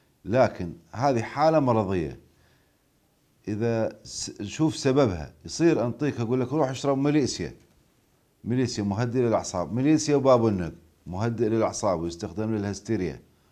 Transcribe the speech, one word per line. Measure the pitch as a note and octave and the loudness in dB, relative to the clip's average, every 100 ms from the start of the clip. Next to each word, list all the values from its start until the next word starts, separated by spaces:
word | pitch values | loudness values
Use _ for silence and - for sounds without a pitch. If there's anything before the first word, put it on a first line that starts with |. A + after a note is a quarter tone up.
| _ _ E2 | _ _ -2
لكن | B2 A2 - F2 D#2+ _ | 2 2 0 -10 -12 _
هذه | A2 C#3+ A#2+ | -2 0 0
حالة | G#2 C#3 D#3+ D#3+ | -2 0 2 4
مرضية. | C3 A2+ F#2+ F#2+ D2 B1+ - _ _ _ _ _ _ _ _ _ _ _ - | 4 2 2 0 -2 -8 -20 _ _ _ _ _ _ _ _ _ _ _ -8
إذا | G#2 A#2 A2+ A2 - | -4 -2 0 -2 -6
س-، | - - - - | -14 -12 -12 -10
نشوف | G2+ - D#3 - | -10 -2 -2 0
سببها، | C3 C3 B2 F2 C#2 - E2+ | 0 4 2 0 -8 -14 -12
يصير | - E3 C3+ A#2+ | 0 2 4 0
أنطيك | A#2 D3 A#2+ | -2 -4 -2
أقول | A2+ B2+ | -2 -2
لك | B2 | 0
روح | D3+ C3 | 0 -2
اشرب | B2+ C#3 C3+ | 0 0 2
ميليسيا، | C#3+ D3 A#2+ - D#2+ - _ _ _ _ _ _ _ _ | 2 2 0 -2 -8 -10 _ _ _ _ _ _ _ _
ميليسيا | G2 B2+ A#2+ A2 | -4 0 0 0
مهدئ | G2+ G2 B2 B2 | -2 -2 0 0
للأعصاب، | A#2+ G2+ - F#2 E2+ | 2 2 0 -4 -2
ميليسيا | A2+ C#3 D#3 D3+ C#3+ | 0 2 2 4 2
وبابونج | C3 B2 A2+ G2 E2 - - _ D#2 | 6 6 4 2 -2 -8 -20 _ -10
مهدئ | F2+ A#2 A2 A2 | -4 -2 0 0
للأعصاب | A2+ G2 - G#2 E2+ | 2 0 0 0 0
ويستخدم | E2+ E2+ G2+ F2+ A2 A2 | -2 -6 -8 -4 -2 -2
للهستيريا، | G2+ F#2+ - G#2+ F2 B1+ - _ _ | -2 -6 -4 -2 -2 -6 -14 _ _